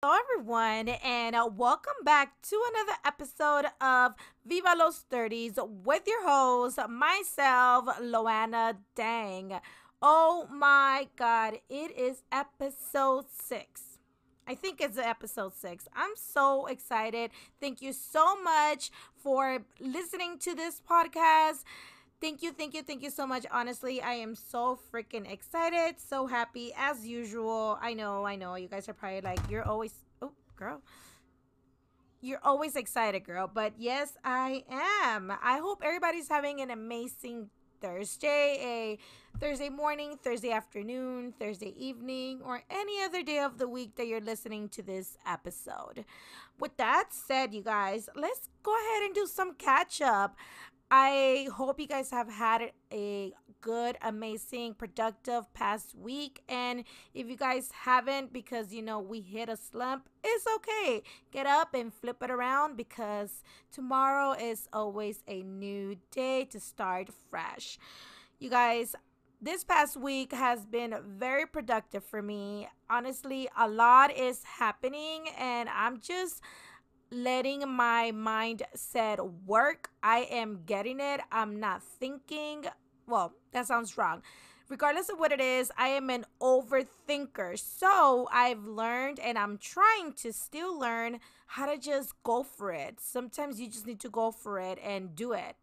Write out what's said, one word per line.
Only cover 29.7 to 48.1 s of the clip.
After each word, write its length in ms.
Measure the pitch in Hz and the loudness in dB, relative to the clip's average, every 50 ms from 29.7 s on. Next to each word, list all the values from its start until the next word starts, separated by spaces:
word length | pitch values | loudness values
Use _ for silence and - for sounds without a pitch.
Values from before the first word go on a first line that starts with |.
| 214 214 226 220 - - _ _ _ _ - | -2 -2 -4 -6 -10 -16 _ _ _ _ -14
oh, 100 | 277 285 _ _ _ - | -14 -14 _ _ _ -18
girl. 240 | - 190 208 277 285 269 _ - - - - - _ _ _ _ _ _ _ _ _ _ _ _ _ _ _ _ _ _ _ _ _ - | -12 -10 -10 -10 -12 _ _ -20 -20 -20 -20 -20 _ _ _ _ _ _ _ _ _ _ _ _ _ _ _ _ _ _ _ _ _ -10
"You're 180 | 247 269 - - | -8 -8 0 4
always 320 | 277 277 277 302 311 262 | 4 4 4 2 -2 -2
excited, 480 | 285 240 - - - 170 160 196 190 190 | -4 -6 -2 0 0 2 2 0 -2 -4
girl." 280 | - 175 180 190 185 202 | -6 -6 -4 -4 -4 -2
But 220 | 226 214 208 214 | -2 -2 -2 -2
yes, 400 | 214 226 240 254 277 294 285 - - _ | -4 -4 -2 -2 -2 -2 -4 -8 -8 _
I 400 | 262 254 254 262 262 262 269 262 - 247 262 302 381 415 415 370 | -2 0 0 0 0 -2 -4 -6 -8 -6 -4 0 0 2 2 2
am. 280 | 262 226 214 185 185 | 2 0 0 -4 -6
I 280 | 196 - - - 254 277 | -6 -2 0 2 2 2
hope 240 | 311 381 403 392 - | 0 -4 -6 -2 -2
everybody's 460 | 302 330 359 349 339 330 339 311 - | -2 -2 2 0 0 0 0 -4 -2
having 320 | 311 294 285 285 285 285 269 | -2 0 0 -2 -4 -4 -6
an 80 | 254 | -6
amazing 800 | 240 220 220 226 240 233 233 254 - - - 247 240 233 220 202 _ _ _ _ _ _ - | -8 -10 -8 -10 -8 -8 -8 -10 -12 -12 -12 -12 -10 -10 -12 -14 _ _ _ _ _ _ -10
Thursday, 760 | 190 175 180 202 - - - - 294 294 294 285 285 285 - - | -8 -6 -6 -8 -8 -8 -4 0 2 2 4 4 4 2 0 -2
a 760 | 247 240 233 226 220 214 208 - - - - _ _ _ - | -4 -4 -4 -4 -6 -6 -8 -12 -20 -20 -20 _ _ _ -6
Thursday 300 | - 294 285 254 285 285 | -4 -4 -4 -4 -6 -8
morning, 480 | 269 285 294 302 302 294 294 294 294 | -6 -4 -2 -2 -2 -2 -6 -10 -10
Thursday 360 | 285 - 262 233 233 202 254 226 | -8 -4 -4 -4 -2 -2 -2 -2
afternoon, 800 | 220 220 _ _ 214 202 220 247 254 262 254 254 247 247 247 233 _ | -2 -4 _ _ -10 -8 -8 -6 -6 -6 -6 -8 -8 -10 -12 -10 _
Thursday 360 | 233 208 214 180 208 190 - | -8 -8 -8 -8 -10 -14 -12
evening, 640 | - 254 262 269 233 233 254 262 262 262 262 262 262 - | -10 -10 -10 -10 -10 -10 -8 -8 -8 -8 -8 -10 -10 -10
or 200 | - 247 240 - _ | -8 -10 -10 -10 _
any 320 | - 381 415 403 415 403 392 | -8 -6 -6 -4 -4 -4 -4
other 200 | 381 330 359 339 | -2 -2 -4 -4
day 180 | 269 302 294 | -2 -2 0
of 180 | 285 277 254 226 | 0 -2 -2 -4
the 100 | 262 247 | -6 -4
week 280 | 240 254 254 208 _ | -4 -8 -10 -10 _
that 100 | - 233 | -8 -6
you're 160 | 233 226 226 214 | -4 -4 -6 -4
listening 480 | 214 226 214 - 240 220 214 208 208 | -6 -8 -8 -8 -10 -10 -10 -10 -10
to 120 | - - 208 | -12 -14 -12
this 360 | 202 190 190 190 190 - - _ | -8 -8 -8 -8 -10 -16 -12 _
episode. 800 | - 180 - _ 180 175 - - - - - - - - - 214 _ - - - - - - - - _ _ | -6 -6 -6 _ -12 -14 -12 -14 -12 -12 -12 -12 -12 -14 -16 -16 _ -20 -20 -20 -20 -20 -20 -20 -20 _ _
With 200 | - 294 _ _ | -8 -8 _ _
that 340 | 247 220 254 339 403 - - | 2 4 4 4 4 2 -4
said, 400 | - - - 269 262 262 240 208 | -14 -4 0 0 0 0 0 -4
you 100 | 214 196 | -6 -4
guys, 460 | 226 220 208 202 196 196 220 214 - | -2 0 0 0 0 -2 -4 -6 -8